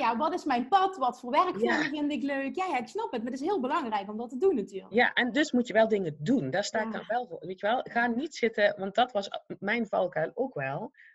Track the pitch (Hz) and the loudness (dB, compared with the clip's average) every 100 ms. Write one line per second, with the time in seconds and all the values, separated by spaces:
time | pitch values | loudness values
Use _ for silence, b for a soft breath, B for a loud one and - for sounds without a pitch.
0 | 247 233 311 349 330 247 254 392 381 381 | 0 2 0 -2 -2 -2 2 4 2 0
1 | 254 240 247 277 370 196 226 - 302 294 | -2 -2 0 2 2 2 2 2 0 -2
2 | 294 285 277 277 269 269 370 269 240 392 | -2 -2 -2 -2 -2 -2 -2 -2 -4 -6
3 | 453 247 233 262 294 403 254 311 254 214 | -4 -4 -6 -4 -2 0 0 -2 -2 -4
4 | 202 214 240 254 381 294 190 190 185 196 | -4 -8 -8 2 2 2 -2 -8 -2 2
5 | 240 - 247 220 311 247 233 202 220 208 | 4 2 0 2 2 2 2 4 4 4
6 | 180 147 151 254 135 131 - 226 220 214 | 0 -4 2 2 2 -2 -2 -2 -4 -6
7 | 175 226 247 - 170 185 202 240 - 240 | -4 -4 -4 -10 -12 -4 0 0 0 0
8 | 240 233 320 - 233 226 208 - 190 196 | 0 0 -4 0 0 4 2 2 -2 2
9 | 247 208 196 - - 175 190 233 214 196 | 2 0 -4 -10 -12 -8 -2 -2 0 0
10 | 185 180 165 - 262 156 135 147 233 B | 0 0 -4 -2 -4 -2 -4 -4 -8 B
11 | B | B